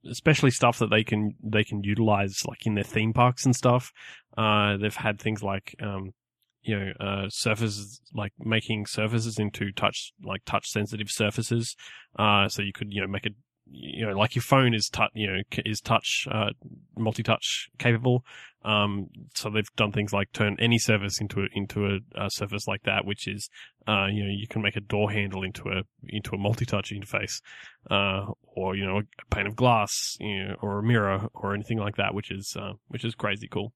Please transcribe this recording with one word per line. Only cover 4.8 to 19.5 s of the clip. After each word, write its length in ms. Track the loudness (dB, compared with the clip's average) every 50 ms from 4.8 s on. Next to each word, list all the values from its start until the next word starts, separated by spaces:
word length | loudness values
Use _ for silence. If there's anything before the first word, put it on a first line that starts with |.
| 0 -2 -2
had 240 | 0 -2 -2 -2 0
things 220 | -2 -4 -4 -2
like, 340 | -4 -4 -4 -4 _ -12 -14 -8
um, 320 | -8 -6 -6 -6 -8 -10 -12 _ _ _ _ _ _ _ _ _
you 160 | _ -2 -2 -2
know, 140 | -2 -4 -6 -6
uh, 260 | -4 -4 -2 -2 -2 -4
surfaces, 720 | -4 -2 0 0 0 2 0 -2 -2 -4 -10 -14 -18 -20 _ _ -8
like, 200 | -6 -6 -6 _ _
making 480 | -2 0 0 0 2 0 -4 -4 -4
surfaces 540 | -6 -2 -2 -2 0 0 0 0 0 -2 -2
into 320 | -2 -2 -2 -4 -4 -4
touch, 420 | -2 0 0 0 0 -2 -12 -12 _ _ -10
like, 200 | -10 -10 -8 _
touch 220 | -2 -2 -2 -2 0
sensitive 420 | -2 -2 -2 -2 -4 -6 -6 -6
surfaces. 680 | 0 0 0 0 2 -2 -2 0 0 0 0 -2 -8 _ -16 -20 -20 -20 -20 _ _ 2
Uh, 280 | 4 6 6 6 4 2
so 140 | 0 -2
you 100 | -4 -4
could, 220 | -4 -8 -8 -6 -4
you 80 | -4
know, 60 | -2 -2
make 180 | -4 -4 -4
it, 80 | -6 -8 _ _ _ _ _ _ -20
you 380 | -20 -16 -14 -12 -6 -4 -4
know, 100 | -2 2
like, 200 | 2 2 2 2
your 80 | -2 2
phone 320 | 6 6 6 6 6 4
is 140 | 2 0 -2
tou-, 180 | 0 -2 -2 -2 _
you 100 | -2 -2
know, 160 | 0 0 -2 -4 _
c-, 120 | -6 -4 -4
is 160 | -4 -4 -6
touch, 460 | _ 2 2 2 2 0 -2 -2 -2 -2
uh, 220 | -2 0 0 -2 -4 _ -14 -20 -20 -20 -20 _ _
multi-touch 760 | -2 -2 0 0 0 2 2 2 2 2 -4 -4 -4 -6 -10 _ _
capable. 440 | 4 4 4 4 4 4 4 4 2 -4 -20 -20 -20 -20 _ _ _
Um, 460 | 0 2 2 2 2 0 -4 -6 -8 _ -20 -20 -12 _
so 160 | -8 -6 -2